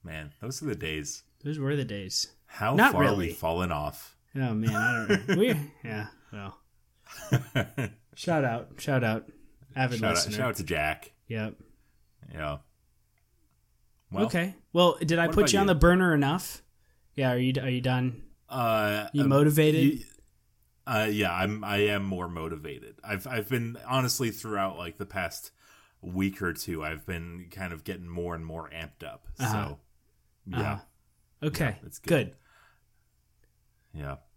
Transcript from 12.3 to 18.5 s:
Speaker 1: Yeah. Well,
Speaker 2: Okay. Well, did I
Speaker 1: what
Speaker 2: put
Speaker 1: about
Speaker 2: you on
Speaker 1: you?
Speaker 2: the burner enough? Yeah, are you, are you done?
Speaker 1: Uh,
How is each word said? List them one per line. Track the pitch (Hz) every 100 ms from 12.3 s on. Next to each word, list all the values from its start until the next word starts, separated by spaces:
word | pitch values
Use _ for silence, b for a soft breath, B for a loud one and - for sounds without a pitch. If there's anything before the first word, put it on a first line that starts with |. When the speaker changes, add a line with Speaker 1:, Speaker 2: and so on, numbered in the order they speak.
Speaker 1:
Yeah. | 78 76 71 _ _ _ _ _ _ _ _ _ _ _ _ _ _ _
Well, | - -
Speaker 2:
Okay. | 175 175 - _
Well, | 170 175 165
did | 156 170
I | 170
Speaker 1:
what | 170
Speaker 2:
put |
Speaker 1:
about | 196
Speaker 2:
you | 196
on | 196
Speaker 1:
you? |
Speaker 2:
the | 160
burner | 170 180 185 151
enough? | 139 175 - - _ _ _ _ _ -
Yeah, | 131
are | 123
you, | 127 131
are | 127
you | 127
done? | 127 127 127 120 - -
Speaker 1:
Uh, | _